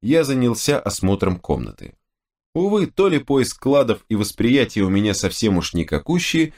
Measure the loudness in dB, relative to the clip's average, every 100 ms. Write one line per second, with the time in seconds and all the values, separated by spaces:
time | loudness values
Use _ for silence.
0 | 0 0 2 0 0 0 -2 -2 -2 -2
1 | -2 0 0 -2 -4 -4 -4 -12 -20 -20
2 | _ _ _ _ _ -2 0 0 0 2
3 | 2 2 2 0 0 -2 2 2 4 0
4 | -2 -2 -2 0 2 2 2 0 0 2
5 | 0 0 -4 -2 0 0 -2 -4 -2 -4
6 | -2 -2 0 0 -2